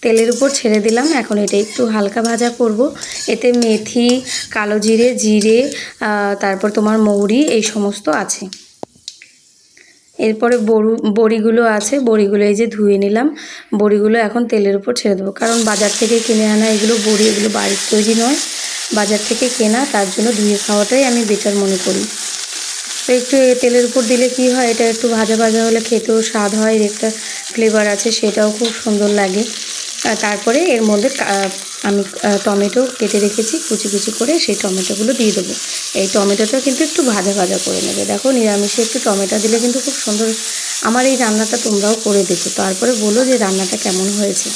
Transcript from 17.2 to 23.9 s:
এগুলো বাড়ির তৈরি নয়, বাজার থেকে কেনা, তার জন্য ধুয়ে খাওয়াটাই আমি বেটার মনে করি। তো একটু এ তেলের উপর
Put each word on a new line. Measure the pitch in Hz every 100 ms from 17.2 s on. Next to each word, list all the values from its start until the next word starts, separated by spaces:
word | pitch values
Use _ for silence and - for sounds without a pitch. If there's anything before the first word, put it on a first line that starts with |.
| 220
এগুলো | 202 214
বাড়ির | 208 202 196 -
তৈরি | 214 214 226
নয়, | 233 302 - - - - -
বাজার | 214 202 208 208
থেকে | 220 254 247
কেনা, | 214 226 277
তার | 214 196 190
জন্য | 214
ধুয়ে | 214 208 202 -
খাওয়াটাই | 208 208 254 269
আমি | 240 220
বেটার | 208 208 202
মনে | 196 190 190
করি। | 190 214 - - - - - - - - - -
তো |
একটু | 254 247 269
এ | 262 247
তেলের | 247 240
উপর | 240